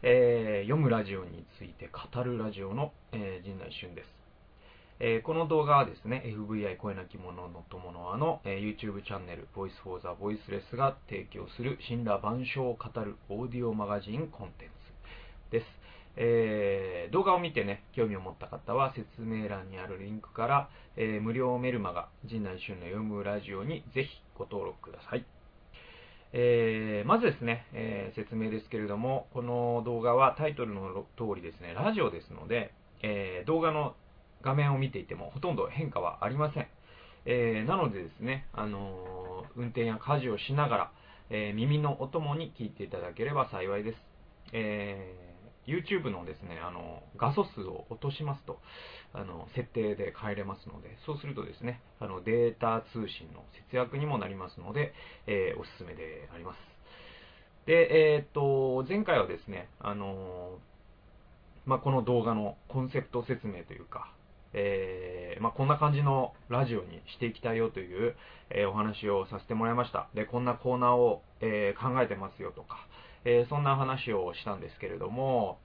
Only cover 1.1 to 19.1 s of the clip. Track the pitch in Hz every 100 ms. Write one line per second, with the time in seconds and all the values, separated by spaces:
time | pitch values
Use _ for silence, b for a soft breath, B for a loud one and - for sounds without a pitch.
1.1 | 95 90 85 82 - 95 - - - -
2.1 | 120 123 123 110 98 98 110 147 - -
3.1 | 117 98 92 95 95 82 - 92 82 -
4.1 | - - - - - B B B - 120
5.1 | 113 113 160 160 156 147 143 131 - 107
6.1 | 127 120 107 104 110 101 92 104 95 92
7.1 | 90 90 90 90 87 - 92 90 87 87
8.1 | 104 156 - - 98 107 107 107 98 95
9.1 | 98 90 85 80 98 95 - 98 90 87
10.1 | 87 101 107 - 101 - 120 139 135 -
11.1 | 101 - 98 98 - 120 - - 117 113
12.1 | 101 104 120 127 139 127 117 117 - 104
13.1 | 101 - 104 123 123 117 107 101 104 98
14.1 | 117 160 - 95 - - - - - B
15.1 | B B B - 113 - - B B B
16.1 | - 117 117 110 107 101 98 95 87 87
17.1 | 151 190 180 170 131 101 101 - - 113
18.1 | 98 92 85 - - - 120 135 127 107